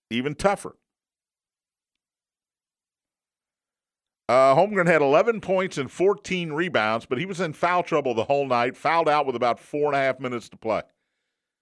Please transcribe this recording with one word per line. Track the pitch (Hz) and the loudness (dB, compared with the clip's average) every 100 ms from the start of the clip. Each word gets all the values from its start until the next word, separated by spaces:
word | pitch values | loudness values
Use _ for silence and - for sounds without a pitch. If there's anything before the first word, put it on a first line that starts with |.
| - | -8
even | 113 131 147 | -6 -6 -2
tougher. | 196 196 85 - _ _ _ _ _ _ _ _ _ _ _ _ _ _ _ _ _ _ _ _ _ _ _ _ _ _ _ _ _ _ _ _ _ _ - | -2 -2 -8 -18 _ _ _ _ _ _ _ _ _ _ _ _ _ _ _ _ _ _ _ _ _ _ _ _ _ _ _ _ _ _ _ _ _ _ 0
Uh, | 123 135 135 | 4 6 4
Holmgren | 202 202 170 | 2 0 2
had | 160 | 2
eleven | 139 151 214 226 | 4 4 2 -2
points | 165 185 190 - | -2 -2 -2 -6
and | 123 | -8
fourteen | - 185 202 - 180 170 | 0 0 0 -4 -6 -6
rebounds, | 147 180 117 107 113 - | -6 -2 0 0 -2 -4
but | 127 | -6
he | 185 | -4
was | 170 | -4
in | 180 | -6
foul | 143 170 180 | -2 0 0
trouble | 175 156 135 | 0 0 0
the | 113 | 0
whole | 107 143 139 | 0 0 0
night, | 120 123 - | 0 0 -2
fouled | 147 165 156 | 0 2 2
out | 147 143 | 2 0
with | 120 | 0
about | 120 113 | 0 -2
four | - 147 147 | -6 -4 0
and | 139 | 0
a | |
half | 135 131 | 0 -2
minutes | 131 120 - | -6 -8 -12
to | - | -10
play | 110 98 - _ _ _ _ _ _ _ | -4 -4 -4 _ _ _ _ _ _ _